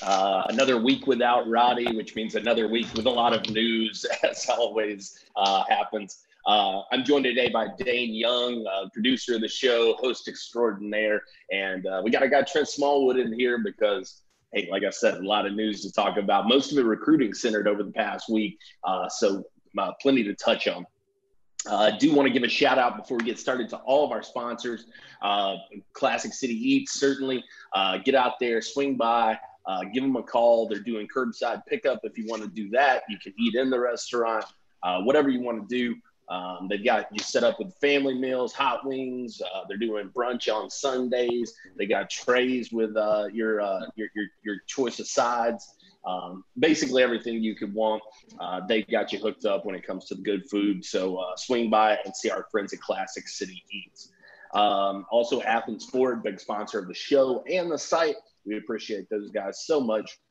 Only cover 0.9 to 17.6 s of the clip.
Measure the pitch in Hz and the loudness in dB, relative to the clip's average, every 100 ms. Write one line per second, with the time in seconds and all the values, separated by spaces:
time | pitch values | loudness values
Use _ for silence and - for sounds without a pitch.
0.9 | 135 139 120 120 120 113 117 123 120 120 | 2 2 4 6 4 4 4 4 4 0
1.9 | 113 98 110 110 107 107 117 107 117 113 | -2 -4 -6 -4 -2 2 2 4 2 0
2.9 | 117 113 120 117 113 110 110 113 113 110 | 0 0 2 2 2 0 0 2 2 0
3.9 | 98 - 117 - - - 113 117 107 104 | -4 -4 0 0 0 -2 0 2 2 -2
4.9 | 101 98 - _ 107 98 95 - 107 - | -4 -12 -20 _ 0 4 4 4 0 0
5.9 | 107 101 - _ _ - 104 98 95 - | -4 -6 -16 _ _ 2 4 4 0 -2
6.9 | 127 127 143 131 123 123 113 104 95 127 | -2 4 4 4 2 2 0 -2 -4 -2
7.9 | 120 120 110 113 123 123 120 107 95 98 | 0 -2 -2 0 0 -2 -4 -4 -4 -6
8.9 | 120 117 127 - 113 107 - 127 117 117 | -2 0 0 0 -2 -2 0 2 4 4
9.9 | 110 127 113 - - - 117 117 98 104 | 2 -2 -4 -8 -12 -10 -2 0 0 -4
10.9 | 107 107 107 - - - 98 95 95 95 | -2 0 0 -4 -20 -6 -4 -2 -4 -4
11.9 | 95 104 127 135 139 135 156 139 - 143 | -2 0 2 4 4 2 0 0 0 2
12.9 | 143 131 127 117 113 127 120 104 - 107 | 4 4 2 0 0 0 0 -2 0 0
13.9 | 98 92 - _ _ _ 104 90 95 98 | 0 -4 -18 _ _ _ -6 -2 -2 -2
14.9 | - 110 82 95 104 101 101 110 98 95 | 2 0 0 0 0 0 -2 -4 -4 -4
15.9 | 101 101 92 98 101 101 135 135 147 117 | 0 0 0 2 2 6 4 4 2 2
16.9 | 107 - 156 117 92 123 107 | 2 4 4 4 0 0 2